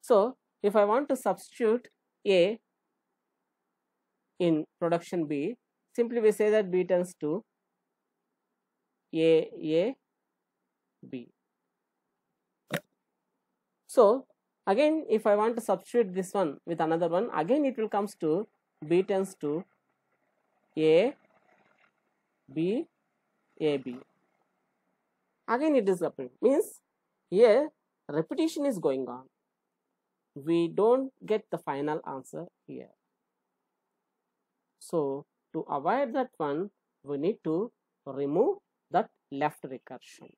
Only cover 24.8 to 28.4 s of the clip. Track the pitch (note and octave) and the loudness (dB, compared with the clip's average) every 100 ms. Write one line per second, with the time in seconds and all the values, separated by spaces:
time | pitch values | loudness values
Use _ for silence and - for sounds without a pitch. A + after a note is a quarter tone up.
24.8 | _ _ _ _ _ _ - A#3+ D#4 C#4 | _ _ _ _ _ _ -4 -2 2 2
25.8 | G3 F3 D#3 - B2+ _ A#3+ C#4+ - - | 2 0 -2 -6 -14 _ 2 2 0 -8
26.8 | _ _ _ _ _ F3+ A#3 A3 D4+ _ | _ _ _ _ _ 4 6 6 2 _
27.8 | _ _ - D3 E3 C#4+ | _ _ -6 -6 -4 -2